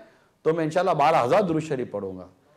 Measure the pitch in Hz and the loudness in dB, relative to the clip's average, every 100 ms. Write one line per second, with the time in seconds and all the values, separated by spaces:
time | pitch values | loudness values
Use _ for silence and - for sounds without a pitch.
0 | - _ _ _ 156 165 156 170 180 160 | -20 _ _ _ -2 0 0 0 0 2
1 | 143 160 123 180 190 156 151 131 120 104 | 4 4 4 2 2 -2 -4 -6 -6 -8
2 | 98 92 87 _ _ | -8 -12 -16 _ _